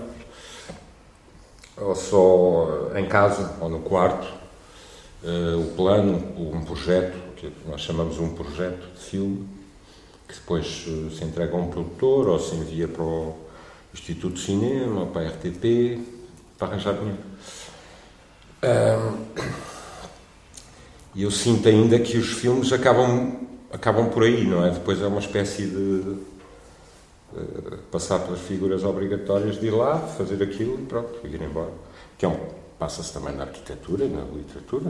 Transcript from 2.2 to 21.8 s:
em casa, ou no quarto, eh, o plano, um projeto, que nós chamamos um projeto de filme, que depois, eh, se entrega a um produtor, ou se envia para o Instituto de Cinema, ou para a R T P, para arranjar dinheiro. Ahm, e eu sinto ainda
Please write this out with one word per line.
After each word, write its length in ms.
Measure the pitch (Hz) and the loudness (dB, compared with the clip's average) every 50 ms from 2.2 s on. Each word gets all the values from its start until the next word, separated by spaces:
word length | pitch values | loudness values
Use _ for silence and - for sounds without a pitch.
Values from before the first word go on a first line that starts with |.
| 92 92 92 90 90 92 85 82 82 78 78 76 64 - - | 10 10 10 8 8 6 6 4 2 2 0 -2 -4 -2 -2
em 100 | 101 95 | -2 -2
casa, 520 | - 107 101 101 101 - 104 95 82 78 - | 4 6 6 6 6 4 2 -2 -4 -6 -6
ou 100 | 82 82 | -6 -4
no 100 | 82 78 | -4 -6
quarto, 480 | 76 - 98 90 90 95 85 - - - - - - - - - - - - - - - - - - - - - - | -2 0 2 4 4 4 2 0 -6 -10 -12 -14 -18 -20 -20 -20 -20 -20 -20 -20 -20 -20 -20 -20 -20 -20 -20 -12 -6
eh, 320 | 85 85 87 85 85 85 | -4 -2 -2 0 0 0
o 200 | 85 82 - - | 0 0 -2 0
plano, 480 | 87 92 95 104 104 98 98 90 85 - - - | 0 4 6 6 6 6 4 2 0 -2 -6 -8
um 240 | 87 85 78 82 82 78 | -6 -6 -6 -6 -6 -6
projeto, 540 | 80 85 78 - 85 90 92 90 90 - - - - - | -6 -8 -6 0 2 2 2 2 0 -4 -8 -12 -14 -14
que 160 | - - 71 - - - | -12 -12 -12 -12 -12 -12
nós 140 | 80 73 71 | -12 -10 -8
chamamos 380 | - - 82 80 85 80 78 85 | -6 -4 -2 -2 -2 -2 -2 -4
um 100 | 82 80 | -4 -4
projeto 640 | 80 - 73 73 73 85 90 90 90 - - - - | -4 -6 -10 -10 -6 -6 -6 -6 -6 -8 -12 -18 -18
de 80 | - | -20
filme, 580 | - - - 98 98 98 98 98 - - - - - - - - - - - - - - - - - - | -14 -8 -4 -4 -2 -2 -4 -6 -8 -12 -16 -18 -20 -20 -20 -20 -20 -20 -20 -20 -20 -20 -20 -20 -20 -20
que 60 | - | -20
depois, 500 | - - - 87 80 76 - - - - | -18 -6 -4 -2 -2 -2 -4 -8 -10 -8
eh, 280 | 85 80 78 78 80 - | -8 -6 -6 -6 -8 -8
se 80 | - 87 | -8 -8
entrega 340 | 80 - 87 85 82 85 | -6 -4 -4 -2 -2 0
a 20 | 90 | -2
um 100 | 87 87 | -2 -2
produtor, 580 | - 90 80 - - - 131 131 135 139 127 | -4 -6 -6 -6 -4 0 4 4 4 6 4
ou 120 | 101 85 76 | 4 2 2
se 140 | - - 87 | 0 -4 -4
envia 340 | 82 80 76 80 80 82 | -6 -6 -6 -4 -4 -4
para 140 | 76 76 82 | -4 -4 -4
o 340 | 82 80 82 80 80 80 80 - - - - - - - - - - - | -4 -2 -2 -2 -4 -6 -8 -12 -16 -18 -20 -20 -20 -20 -20 -20 -20 -20
Instituto 440 | - - - - 82 - - 90 - | -20 -18 -12 -10 -10 -6 -6 -6 -6
de 60 | - | -4
Cinema, 600 | - - 98 101 117 127 135 135 127 117 107 95 | -4 -2 0 0 2 0 0 0 -2 -2 -2 -2
ou 60 | 87 | -4
para 140 | 87 - 82 | -4 -4 -4
a 40 | 80 | -4
R 120 | 80 - | -4 -6
T 120 | - - 90 | -6 -8 -8
P, 500 | 87 - 117 113 117 120 120 120 120 117 - - - - - - - - - - _ | -6 0 2 2 4 4 4 2 0 -4 -8 -12 -14 -18 -20 -20 -20 -20 -20 -20 _
para 100 | - - | -6 -6
arranjar 260 | 87 104 95 95 101 98 | -4 -4 -2 -2 -2 -2
dinheiro. 240 | - 107 107 98 98 - - - - - - - - - - - - - - - - - - - - - - - - - - - - | -2 -2 -4 -6 -6 -10 -16 -18 -18 -18 -18 -18 -18 -18 -18 -18 -20 -20 -20 -20 -20 -20 -20 -20 -20 -20 -20 -20 -20 -20 -20 -10 -2
Ahm, 640 | - 127 117 113 110 110 110 110 113 110 107 110 - - - - - - - - - - - - - - - - - - - - - - - - - - - - - - - - - - - - - - - | 2 4 4 6 6 6 4 4 2 -2 -4 -4 -8 -8 -8 -8 -6 -6 -8 -8 -10 -14 -14 -16 -16 -16 -16 -16 -16 -18 -18 -20 -20 -20 -20 -20 -20 -20 -20 -20 -20 -20 -20 -20 -20 -20 -20 -20 -20 -12 -4
e 80 | 95 98 | -2 -2
eu 80 | 101 | 0
sinto 360 | 98 - - 120 113 104 104 | 0 2 4 4 4 6 8
ainda 300 | 113 110 107 | 8 8 10